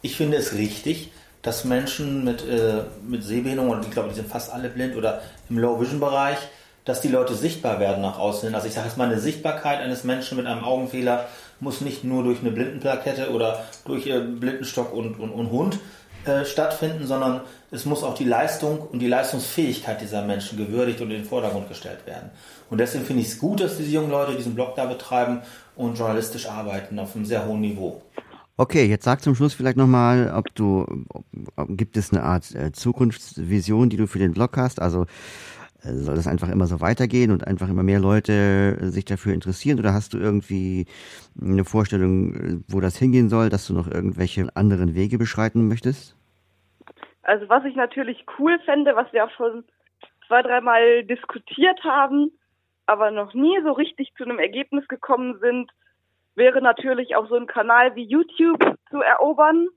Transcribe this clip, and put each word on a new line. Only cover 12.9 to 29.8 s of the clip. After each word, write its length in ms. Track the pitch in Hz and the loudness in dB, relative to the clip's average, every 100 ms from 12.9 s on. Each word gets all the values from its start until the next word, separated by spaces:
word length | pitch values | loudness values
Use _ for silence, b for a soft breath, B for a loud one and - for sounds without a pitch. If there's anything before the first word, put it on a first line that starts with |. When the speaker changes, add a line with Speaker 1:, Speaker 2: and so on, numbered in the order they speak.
| 131 143 131 131 | -2 -4 -4 -4
Speaker 1:
oder 280 | 117 113 110 B - 135 | 0 0 -2 B -16 -8
durch, 220 | 135 139 | -6 -2
äh, 120 | 127 | -4
Blindenstock 760 | 120 120 127 131 127 - 117 | -4 -4 -4 -4 -6 -6 -4
und, 260 | 117 113 113 | -6 -8 -8
und, 120 | 110 | -10
und 200 | 107 113 | -6 -4
Hund, 280 | 120 185 196 B B B B - | -2 -2 -4 B B B B -2
äh, 200 | 139 - | -2 0
stattfinden, 600 | - 156 - 160 160 135 | -2 -2 -2 -4 -4 -4
sondern 360 | 135 131 127 B B B | -2 -2 -2 B B B
es 140 | 123 147 | -8 -4
muss 180 | 147 | -4
auch 120 | 135 - | -4 -2
die 80 | |
Leistung 560 | 127 117 151 - 151 151 - | 0 2 0 -2 -4 -4 -6
und 80 | 123 | -4
die 80 | 123 | 0
Leistungsfähigkeit 960 | 123 - 131 - - 147 - - 107 | 2 0 -4 -4 -2 -2 -2 -6 -8
dieser 220 | 104 101 | -6 -6
Menschen 340 | 104 101 - 107 | -4 -4 -6 -8
gewürdigt 440 | 104 117 123 113 | -4 -2 -2 -2
und 100 | 110 | -6
in 60 | 107 | -8
den 80 | 107 | -6
Vordergrund 420 | 127 110 101 98 | -4 -4 -6 -8
gestellt 380 | - 90 92 - | -14 -14 -16 -14
werden. 260 | - - B B B B | -16 -16 B B B B
Und 100 | - | -2
deswegen 240 | 120 131 | 0 -2
finde 180 | - 127 | -2 -2
ich's 180 | 107 - | -2 -2
gut, 220 | 165 208 | -2 0
dass 160 | 185 - | -2 -2
diese 140 | 151 | -2
jungen 180 | 156 151 | -2 0
Leute 260 | 143 139 131 | -2 -2 -4
diesen 200 | 120 117 | -6 -4
Blog 200 | 127 - | -4 -4
da 100 | 127 | -4
betreiben 560 | 123 - 123 120 120 B B B - | -6 -2 0 0 -2 B B B -6
und 220 | 120 113 | -6 -2
journalistisch 520 | 113 110 113 - 110 | -2 -2 -4 -8 -8
arbeiten 480 | 107 107 98 - 104 | -8 -6 -8 -8 -10
auf 160 | 98 110 | -8 -8
einem 100 | 104 | -4
sehr 200 | 113 107 | -2 -2
hohen 160 | 107 | -2
Niveau. 400 | 107 101 90 - - B B B B - | -2 -4 -8 -8 -16 B B B B -2
Speaker 2:
Okay, 280 | 127 160 110 | 2 4 4
jetzt 180 | 104 | 4
sag 180 | - 131 | 2 0
zum 140 | 151 123 | 2 4
Schluss 180 | 147 | 2
vielleicht 220 | - 127 | 2 0
noch 100 | 127 | 4